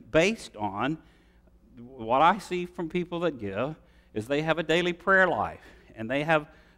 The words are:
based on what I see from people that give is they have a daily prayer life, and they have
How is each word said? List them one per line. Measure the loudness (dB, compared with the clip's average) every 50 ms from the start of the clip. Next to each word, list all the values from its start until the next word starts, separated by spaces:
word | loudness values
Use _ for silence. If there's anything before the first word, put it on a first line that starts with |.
| -8 0
based | 2 2 2 2 0 -4 -10 -16 -10
on | -8 -6 -6 -4 -2 -4 -4 -4 -6 -10 _ _ _ _ _ _ _ _ _ _ _ _ -20 -20 -20
what | -20 -18 -14 -8 -2 0 2 4
I | 4 4 4 2
see | -2 -6 -6 -6 -6
from | -6 -8 -10 -8 -4
people | -4 -4 -4 -4 -6 -4
that | -4 -4 -4 -4
give | -8 -6 -4 -4 -4 -4 -6 -10 _ _ _ _ _ _ -10
is | -8 -4
they | -4 -2 -2
have | 0 0 0 0
a |
daily | 0 0 0 2 2 0
prayer | -4 -2 2 4 6 6 6 4
life, | 4 0 -2 -4 -6 -10 -18 -20 -20 -20 _ -20 -14
and | -10 -6 -4
they | -2 -2 2
have | 2 2 2 2 -2 -18 -20 _ _ _